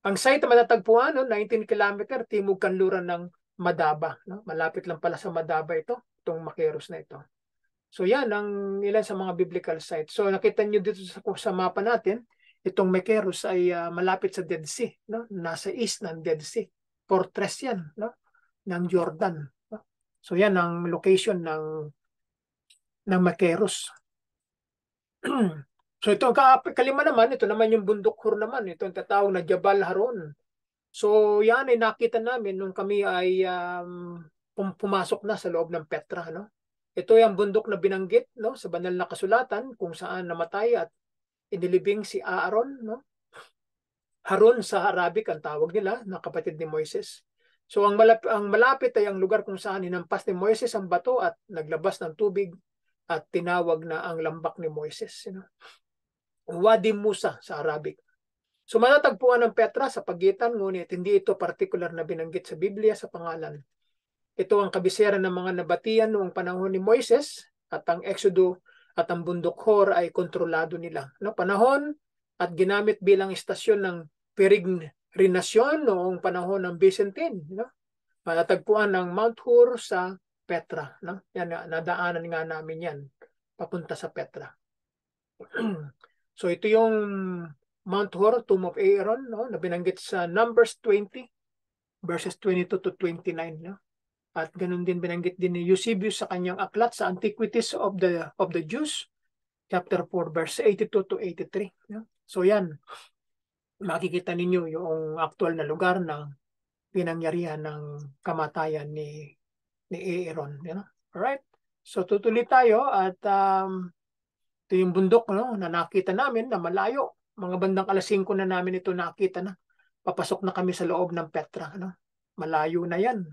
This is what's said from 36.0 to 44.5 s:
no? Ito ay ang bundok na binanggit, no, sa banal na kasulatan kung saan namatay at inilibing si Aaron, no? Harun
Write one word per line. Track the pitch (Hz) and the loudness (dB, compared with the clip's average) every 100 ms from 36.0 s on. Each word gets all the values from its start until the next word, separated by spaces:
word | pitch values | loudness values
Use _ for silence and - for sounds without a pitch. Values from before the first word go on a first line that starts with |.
| - 175 165 | -8 -10 -10
no? | 165 214 _ _ _ _ - | -12 -14 _ _ _ _ -10
Ito | - 226 | 4 6
ay | |
ang | 226 185 | 8 4
bundok | 208 208 214 | 2 0 0
na | 190 | 0
binanggit, | 196 190 185 214 - - | 0 0 2 2 2 -6
no, | 220 262 | -6 -6
sa | 185 | -8
banal | 170 180 180 | -6 -4 -4
na | 175 | -4
kasulatan | - 190 233 247 208 262 233 | -4 2 2 2 -6 -8 -10
kung | 175 | -10
saan | 160 185 185 175 | -10 -8 -8 -6
namatay | 165 165 196 226 | -6 -4 -2 0
at | 240 - _ _ _ _ _ _ | 0 -2 _ _ _ _ _ _
inilibing | 185 180 180 185 208 | -6 0 2 2 -2
si | 208 196 | -4 -8
Aaron, | - 185 180 214 262 277 | -4 -4 0 0 -2 -6
no? | 220 247 _ _ _ - - _ _ _ _ _ _ _ - | -10 -12 _ _ _ -20 -20 _ _ _ _ _ _ _ -2
Harun | 190 220 | 6 8